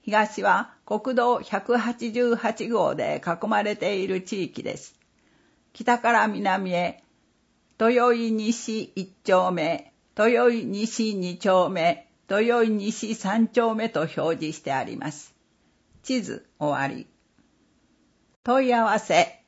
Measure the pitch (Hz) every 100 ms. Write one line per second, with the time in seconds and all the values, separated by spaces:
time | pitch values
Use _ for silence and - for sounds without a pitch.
0 | - 208 214 - 196 185 240 _ - 214
1 | 240 247 240 233 - 196 - 240 220 233
2 | 233 226 247 226 226 226 196 226 156 143
3 | - 147 - 170 214 214 208 208 175 202
4 | 185 190 185 202 170 - - - - _
5 | _ _ _ _ _ _ _ - 226 240
6 | 226 226 214 196 196 190 185 175 175 -
7 | _ _ _ _ _ _ _ _ 226 247
8 | 247 233 233 220 214 226 - 220 - -
9 | 185 _ - 185 185 175 156 170 - _
10 | _ - 220 233 240 233 135 202 226 -
11 | 220 202 180 175 196 185 180 185 165 170
12 | - _ _ 196 233 240 226 214 202 226
13 | 220 220 190 220 220 - 233 220 226 165
14 | 156 - 151 165 156 156 - 135 - 120
15 | - 147 - _ _ _ _ _ _ _
16 | - 254 190 - _ _ 147 135 139 127
17 | - _ _ _ _ _ _ _ _ _
18 | _ _ _ _ - 254 254 240 220 208
19 | - 170 - -